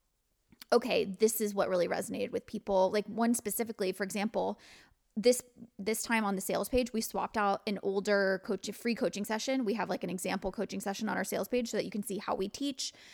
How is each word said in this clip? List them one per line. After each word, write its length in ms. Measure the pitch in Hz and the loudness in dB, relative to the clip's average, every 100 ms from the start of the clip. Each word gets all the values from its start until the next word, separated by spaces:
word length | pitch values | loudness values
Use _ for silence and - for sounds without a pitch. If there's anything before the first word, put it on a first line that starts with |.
| _ _ _ _ _ - - | _ _ _ _ _ -20 2
okay, 320 | 240 247 180 | 4 4 2
this 380 | 170 185 220 - | 2 4 2 4
is 120 | 214 | 0
what 140 | 202 180 | 2 2
really 180 | 185 175 | 2 2
resonated 440 | 180 190 208 196 | 0 -2 -4 -2
with 160 | 196 - | -4 -6
people. 440 | 220 - 190 185 | -8 0 4 4
Like, 140 | 208 208 | 2 -2
one 280 | 202 233 | 2 2
specifically, 580 | 240 208 - 226 220 190 | 2 0 -2 -4 -2 -2
for 120 | 185 | 0
example, 540 | 196 208 208 202 185 208 - - - _ _ - | -4 -2 -2 0 -2 -4 -10 -20 -20 _ _ 2
this, 260 | 233 - - - - - | 4 4 0 -16 -18 -8
this 240 | 196 220 | -4 -2
time 220 | - 226 | 0 0
on 100 | 208 | 2
the 60 | 190 | 0
sales 300 | - 175 202 | 0 0 2
page, 240 | 254 240 | 2 2
we 80 | 220 | 0
swapped 340 | - 196 - 226 | -2 -2 -2 0
out 240 | 202 196 - | 2 2 -2
an 120 | 202 | -2
older 580 | 196 196 202 202 190 190 | -2 0 2 4 4 0
coach, 260 | - 190 - | -2 -4 -6
free 240 | 196 240 | -4 -2
coaching 320 | 226 226 196 208 | 0 0 -2 -4
session. 400 | 220 - 262 220 | -4 -2 0 0
We 80 | |
have, 160 | 214 185 | -2 -2
like, 120 | 180 | -4
an 80 | 175 | -4
example 400 | 185 185 185 196 | -4 -4 -2 -4
coaching 300 | - 185 196 | -4 -4 -4
session 300 | 202 196 214 | -4 -4 -2
on 80 | - | -2
our 60 | |
sales 220 | 190 202 190 | -2 -2 0
page 200 | 247 233 | -2 0
so 60 | 208 | -2
that 80 | |
you 60 | 185 | -4
can 120 | 208 | -6
see 160 | 202 202 | -4 -4
how 160 | - | -2
we 140 | - 196 | -2 -2
teach, 460 | - 277 269 - - - | -4 -6 -4 -8 -10 -18